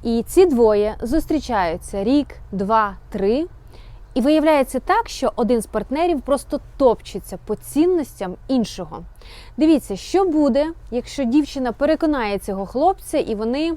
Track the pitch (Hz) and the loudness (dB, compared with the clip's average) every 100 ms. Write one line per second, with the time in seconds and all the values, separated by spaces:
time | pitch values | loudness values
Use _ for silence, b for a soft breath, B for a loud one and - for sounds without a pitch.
0 | 233 233 - - 381 247 226 208 208 - | 0 -2 2 4 6 6 4 4 0 -2
1 | 233 311 - 311 - 220 175 175 - 202 | -2 -2 0 -2 0 -2 0 -4 -6 -4
2 | 202 285 269 - - 190 196 220 208 185 | 2 2 0 -10 -10 -6 2 2 2 -4
3 | - 214 196 247 349 - - b b b | -10 -2 0 0 -2 -10 -20 b b b
4 | - - 240 311 302 302 254 254 - 403 | -6 0 4 4 4 4 2 -4 0 0
5 | 453 - 262 - 208 240 214 214 208 277 | 0 -4 -4 0 0 0 0 -6 -4 -2
6 | 349 311 - 277 - 294 - - 269 214 | 0 0 0 -2 -2 -8 -8 2 2 2
7 | - 196 - 185 - 214 - 277 349 359 | -4 -14 -12 -14 -8 -8 -4 0 2 2
8 | 277 - 185 185 - 262 208 - 160 - | -2 -8 -10 -10 -2 -2 -2 -6 -12 -12
9 | - - B B B - 311 302 - 196 | -16 -20 B B B 0 4 4 2 -10
10 | - 359 381 302 285 254 311 330 - 247 | -2 0 2 2 2 2 0 -4 -8 -8
11 | - - 254 277 285 277 254 - 294 320 | -6 -4 0 2 0 -4 -4 0 0 2
12 | 320 285 214 202 - 190 190 247 330 381 | 0 0 -2 -4 -4 -6 -6 0 0 0
13 | - 311 - 208 220 269 330 | -4 -2 -2 -4 -4 -2 -4